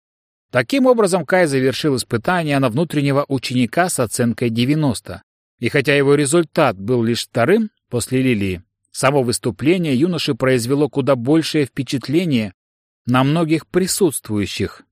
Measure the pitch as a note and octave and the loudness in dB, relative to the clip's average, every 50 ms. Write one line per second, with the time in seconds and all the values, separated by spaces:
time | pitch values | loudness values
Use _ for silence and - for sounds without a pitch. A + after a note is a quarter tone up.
0 | _ _ _ _ _ _ _ _ _ _ - B2 C3 - C4+ C#4 B3+ C4 B3 A3+ | _ _ _ _ _ _ _ _ _ _ -2 -2 0 0 2 2 4 4 4 4
1 | G#3+ F3 F#3 F3+ D3 - F#3+ F#3 F3 D3 C3+ C3 C3 C3 B2 - - D3+ C3+ A#2 | 4 2 2 0 0 0 2 2 2 2 2 2 0 0 0 0 0 0 0 -2
2 | - - A#2+ A2+ - F3 F#3 F3 E3 D3 C#3+ C#3 C3+ B2 G#2+ D3 E3+ - D#3 D3+ | -2 -2 -4 -4 -2 -2 -2 -2 0 0 0 0 0 0 0 -2 -2 -2 0 0
3 | C#3 C#3+ C3+ C#3 C#3+ - C#3 B2+ - - B2+ B2+ B2 G#2+ - E3 F3+ - - - | 0 2 2 0 0 -2 -4 -4 -4 -2 0 0 0 0 0 0 0 0 0 -2
4 | B2 G#2 - - A#2+ A#2 A2 - B2+ A#2 A2+ A#2 B2 C3 D3+ D#3 D3+ C3+ G#2+ - | -2 -2 -2 0 0 0 0 -2 -2 -2 0 0 0 0 2 2 0 0 -2 -4
5 | - - F#2 F#2+ - _ _ _ _ _ _ - A#2+ A2+ - C#3+ C3 D3 C#3 C#3+ | -8 -14 -16 -16 -18 _ _ _ _ _ _ -8 -4 -2 -2 0 0 2 2 2
6 | C#3 C#3 C#3+ C#3+ D3 C3+ D#3 F3 E3 - - E3+ D3+ B2 F#2+ F#2+ F#2+ A2 B2+ A#2+ | 4 4 2 2 2 2 2 0 0 0 0 0 0 0 0 -2 -2 -2 0 0
7 | A2+ A#2 A#2 - - - - B2 A#2 D3 G3 A#3 A3 G#3 _ _ _ _ - A#2+ | 0 0 -2 -4 -6 -4 -2 0 2 2 2 2 0 -2 _ _ _ _ -6 -6
8 | - - B2+ C3 C3 C3 A#2+ G2+ G2 F#2+ F2+ F2+ - _ _ _ _ _ - - | -4 -2 -2 0 0 0 0 0 0 -2 -4 -6 -10 _ _ _ _ _ -6 -2
9 | C3+ C3 D3 C#3+ B2 A#2+ A2 - - B2 G2 - A#2+ D3+ F#3 F#3+ E3+ D3+ C3 A#2+ | 0 0 2 2 0 0 -2 -4 -4 -6 -4 -2 0 0 0 0 0 0 0 0
10 | D#3+ F#3 E3+ D3+ - - C3 - C3 C3 C3 B2 A2+ B2 C#3 C#3+ D3+ C3+ - D3 | 0 0 -2 -2 -2 -4 -4 0 0 2 2 2 0 0 0 0 0 0 -2 -2
11 | C3 C#3+ C#3 B2 A2+ C3 D#3 E3 D3 - - D#3 C#3 - - - B2+ - D3 B2+ | 0 0 0 0 2 2 2 2 2 0 0 -2 -2 -2 -4 -8 -6 -4 -4 -6
12 | - - C#3 F3 F#3+ E3 C3+ A#2 G#2+ G2 - _ _ _ _ _ _ _ _ _ | -4 -2 -2 0 0 0 0 0 -2 -4 -8 _ _ _ _ _ _ _ _ _
13 | _ A2+ B2 C3 C3 C#3 D3+ E3+ E3 D#3 D#3+ D3+ - _ - F3+ F#3+ F3+ - - | _ 0 2 2 4 2 2 0 0 0 0 -2 -2 _ -2 -2 -2 -2 0 0
14 | E3+ D#3 - - - - G#2+ G#2 G2 - - - G2 - - - - _ | 0 0 0 -2 -6 -6 -4 -4 -4 -4 -4 -6 -6 -6 -8 -12 -20 _